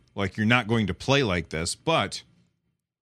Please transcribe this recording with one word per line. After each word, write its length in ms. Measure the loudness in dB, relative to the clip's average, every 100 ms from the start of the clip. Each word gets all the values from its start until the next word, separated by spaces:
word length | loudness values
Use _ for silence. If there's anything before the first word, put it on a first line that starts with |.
| _
Like, 220 | -6 -4 0
you're 100 | 4
not 220 | 4 2
going 180 | 0 0
to 80 |
play 300 | -2 0 2
like 240 | 2 0 -2
this, 260 | -4 -4
but 480 | -6 -2 -2 -2 -6 -16 _ _ _ _ _ _ _